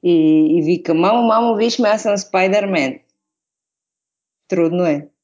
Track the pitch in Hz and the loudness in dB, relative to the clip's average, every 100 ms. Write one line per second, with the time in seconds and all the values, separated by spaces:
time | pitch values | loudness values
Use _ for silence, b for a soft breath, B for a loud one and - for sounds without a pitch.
0 | 180 170 156 156 156 165 156 175 - 160 | 2 2 4 4 4 2 0 -2 -2 0
1 | 180 233 233 220 233 214 233 - 220 214 | 2 2 2 2 0 0 -2 0 0 0
2 | 214 202 196 185 190 202 202 180 135 - | -2 -4 -4 -2 0 0 -2 -2 -4 -6
3 | _ _ _ _ _ _ _ _ _ _ | _ _ _ _ _ _ _ _ _ _
4 | _ _ _ _ _ 190 165 180 175 147 | _ _ _ _ _ -2 -2 -2 -2 -4
5 | 147 _ | -8 _